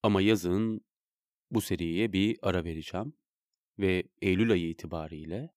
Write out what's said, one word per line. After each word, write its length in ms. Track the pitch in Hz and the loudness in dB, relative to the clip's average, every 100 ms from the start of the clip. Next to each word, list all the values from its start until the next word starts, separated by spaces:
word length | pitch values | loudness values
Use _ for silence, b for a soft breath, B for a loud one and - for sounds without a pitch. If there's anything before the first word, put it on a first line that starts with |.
Ama 180 | 110 98 | 4 4
yazın 600 | 98 107 87 92 110 110 _ _ _ _ _ _ _ | 4 4 2 0 -2 -6 _ _ _ _ _ _ _
bu 100 | 113 | -4
seriye 520 | - 92 85 85 113 | -2 -4 -2 0 0
bir 240 | 95 101 - | 2 0 0
ara 220 | 101 90 | 0 0
vereceğim 500 | 82 78 78 90 123 - _ _ _ _ _ - | -2 -8 -8 -8 -8 -12 _ _ _ _ _ -2
ve 240 | 95 90 - _ | 2 2 -2 _
Eylül 300 | 98 92 113 | 0 2 4
ayı 180 | 95 82 | 2 0
itibariyle 800 | 80 82 82 80 76 78 92 160 | -6 -8 -8 -8 -12 -10 -10 -10